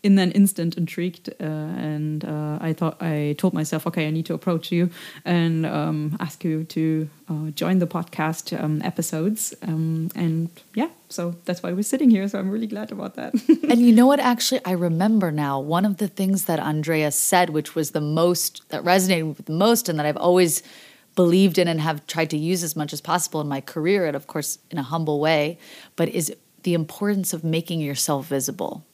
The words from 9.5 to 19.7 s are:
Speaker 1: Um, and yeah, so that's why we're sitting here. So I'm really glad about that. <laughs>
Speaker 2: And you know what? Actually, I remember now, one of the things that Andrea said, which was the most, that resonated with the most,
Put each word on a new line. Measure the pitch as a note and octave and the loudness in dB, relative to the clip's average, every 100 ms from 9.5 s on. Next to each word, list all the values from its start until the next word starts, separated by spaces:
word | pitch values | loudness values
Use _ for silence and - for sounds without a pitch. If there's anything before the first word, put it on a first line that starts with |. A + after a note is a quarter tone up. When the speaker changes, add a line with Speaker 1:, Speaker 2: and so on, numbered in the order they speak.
| - - | -8 -6
Speaker 1:
Um, | D#3+ D#3+ D#3+ D#3+ | -2 -2 -2 -4
and | - E3+ D#3+ E3 - _ | -2 -2 0 -4 -8 _
yeah, | G#3+ D#4+ - _ | -6 -6 -6 _
so | - F3 E3+ | -8 -6 -6
that's | - F3+ | -6 -6
why | F3+ | -4
we're | F3+ | -4
sitting | G#3+ C4 C4+ | -2 4 6
here. | G#3 G3 | 4 2
So | G3 | -4
I'm | F#3+ | -4
really | G#3+ A3 | -4 -6
glad | G#3 A3 | -8 -10
about | G3+ - | -10 -10
that. | - - | -10 -4
<laughs> | A3+ - D#4+ D4 | -2 4 4 6
Speaker 2:
And | A#3+ | 6
you | A#3+ | 8
know | A3+ | 10
what? | B3+ C#4+ | 8 6
Actually, | B3 A#3+ - C4 | 2 2 0 -2
I | F3+ | -2
remember | F3+ F3 E3 G#3 A3 F3+ | 0 0 2 4 4 2
now, | D3+ C#3+ C#3 | 0 -2 -2
one | D3 E3+ | 0 0
of | G#3 G3 | 2 0
the | G3+ | -4
things | - F#3+ G3 | -2 0 0
that | - D#3+ | 0 -2
Andrea | - D3+ D3+ D#3 D3+ | 0 -2 0 2 2
said, | - - F3+ F3 | 0 2 4 4
which | D#3 D3 | 0 -4
was | D#3+ D3+ | -4 -2
the | D#3+ | -2
most, | D3 D#3 F3 F3 - - _ | -2 2 2 2 -4 -8 _
that | D#3 | -4
resonated | F3 F#3+ F#3 F3 D#3+ D3+ | 2 4 4 0 0 -6
with | |
the | - | -4
most, | D#3+ G#3+ | 2 4